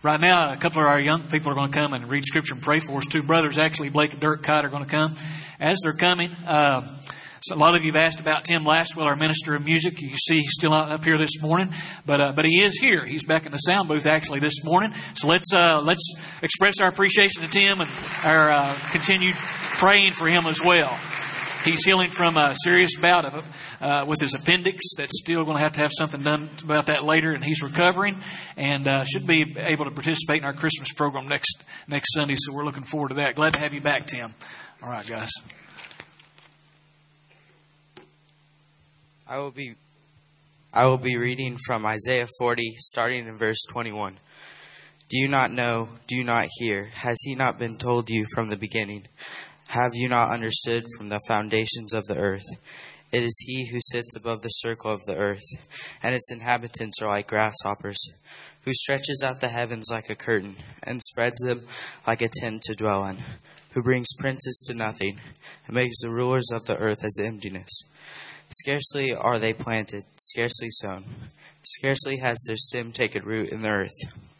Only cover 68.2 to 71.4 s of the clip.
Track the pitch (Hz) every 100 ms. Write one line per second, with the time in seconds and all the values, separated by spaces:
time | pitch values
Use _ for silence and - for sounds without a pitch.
68.2 | - - _ - - 143 139 143 135 117
69.2 | 113 117 110 110 - 113 104 101 101 -
70.2 | - - 120 - 117 - 101 95 98 -
71.2 | - -